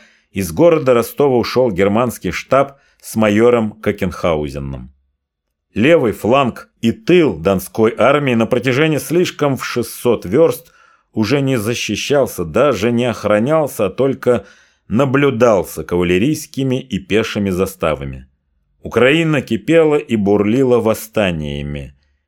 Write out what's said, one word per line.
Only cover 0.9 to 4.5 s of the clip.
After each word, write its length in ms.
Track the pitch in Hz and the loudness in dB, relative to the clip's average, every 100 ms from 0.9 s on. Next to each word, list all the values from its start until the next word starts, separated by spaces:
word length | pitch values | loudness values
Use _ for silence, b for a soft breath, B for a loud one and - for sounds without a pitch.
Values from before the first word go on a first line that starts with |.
Ростова 420 | 117 113 - 143 | 0 0 0 0
ушёл 360 | 123 104 120 127 | 2 0 0 0
германский 600 | 90 98 107 123 - 90 | 0 0 0 -2 -4 -8
штаб 480 | - - 131 135 b b b | -8 0 0 0 b b b
с 140 | - | -8
майором 560 | 110 107 104 120 120 110 | 0 2 4 4 4 0
Кокенхаузеном. 1200 | - 107 - 95 - 90 78 73 | -4 -6 -4 -6 -4 -2 -2 -4